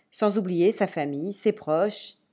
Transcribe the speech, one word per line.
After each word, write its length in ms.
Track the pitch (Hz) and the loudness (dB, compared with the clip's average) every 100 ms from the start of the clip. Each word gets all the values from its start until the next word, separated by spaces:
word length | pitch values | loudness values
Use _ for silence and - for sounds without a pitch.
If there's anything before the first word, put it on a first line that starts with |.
| _ | _
sans 280 | - 214 202 | 0 0 2
oublier 340 | 185 175 180 | 0 4 4
sa 160 | 214 190 | 4 -2
famille, 460 | 170 143 143 180 | -2 -4 -4 -6
ses 180 | 202 214 | -2 -2
proches 600 | 208 - 156 208 - - - _ | 0 -2 0 0 -2 -14 -18 _